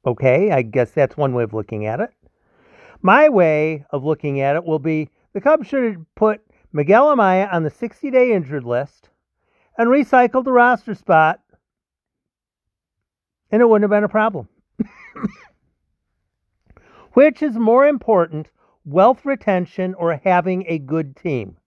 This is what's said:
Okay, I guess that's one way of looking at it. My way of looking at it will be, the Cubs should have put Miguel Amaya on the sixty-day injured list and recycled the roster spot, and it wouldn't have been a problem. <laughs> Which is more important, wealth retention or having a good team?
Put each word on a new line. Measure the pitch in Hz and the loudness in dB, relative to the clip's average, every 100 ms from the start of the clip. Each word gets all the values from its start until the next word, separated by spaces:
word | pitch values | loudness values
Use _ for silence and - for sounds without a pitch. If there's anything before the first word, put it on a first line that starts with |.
| 135 | -4
Okay, | 117 135 135 202 | -2 0 2 0
I | 143 | -2
guess | 117 123 120 | -2 -4 -4
that's | - 139 - | -2 -4 -2
one | 139 | -4
way | 123 | -2
of | 113 | -4
looking | 110 101 107 | -6 -8 -8
at | 107 120 | -8 -6
it. | 233 _ _ _ _ _ _ _ - - | -8 _ _ _ _ _ _ _ -20 -4
My | 185 240 302 | 2 4 4
way | 220 165 151 156 156 - | 4 2 2 -2 -4 -8
of | 143 | -8
looking | 143 151 147 139 | -4 -4 -4 -4
at | 135 151 | -2 -2
it | |
will | 170 156 | -2 -4
be, | 147 156 151 _ _ | -2 -4 -6 _ _
the | 202 | -4
Cubs | 277 311 233 | 0 0 0
should | 277 240 | -4 -4
have | 180 160 | -6 -18
put | - 214 208 _ _ _ | -2 -2 -2 _ _ _
Miguel | 151 147 214 294 | -4 2 4 4
Amaya | 269 196 185 196 | 2 2 2 0
on | 175 | -4
the | 156 | -4
sixty-day | - 233 _ 285 254 247 | -8 -12 _ -2 0 2
injured | 202 135 147 | 0 -2 -10
list | 120 120 139 _ _ _ _ _ _ _ _ - | -4 -4 -6 _ _ _ _ _ _ _ _ -4
and | 233 | 2
recycled | 277 277 254 247 262 | 2 4 2 2 0
the | 254 | 0
roster | 247 240 247 - | 2 2 0 -4
spot, | 202 - 160 160 175 _ _ _ _ _ _ _ _ _ _ _ _ _ _ _ _ _ _ _ _ _ | -12 2 2 4 0 _ _ _ _ _ _ _ _ _ _ _ _ _ _ _ _ _ _ _ _ _
and | 208 | 0
it | 240 | 4
wouldn't | 214 | 4
have | 208 | 2
been | 208 | 0
a | 208 | 0
problem. | 220 220 185 110 _ _ - | -2 -2 -4 -14 _ _ -10
<laughs> | 214 _ - - - - _ _ _ _ _ _ _ _ _ _ _ _ _ _ _ _ _ | -10 _ -20 -12 -12 -12 _ _ _ _ _ _ _ _ _ _ _ _ _ _ _ _ _
Which | - 302 - | 2 2 2
is | 302 220 | -6 -2
more | 220 247 285 | 2 4 2
important, | 269 - 202 165 156 156 _ _ _ 147 | 0 0 0 0 -6 -14 _ _ _ -4
wealth | 151 214 254 285 | 2 2 2 -6
retention | 277 - 185 175 - 185 | -6 -2 -4 -4 -8 -8
or | 180 170 151 | -4 -6 -2
having | 190 180 175 185 180 | 0 0 0 -6 -6
a | 165 | -8
good | 135 160 143 135 | -6 -6 -6 -10
team? | 139 131 95 82 | -6 -6 -8 -18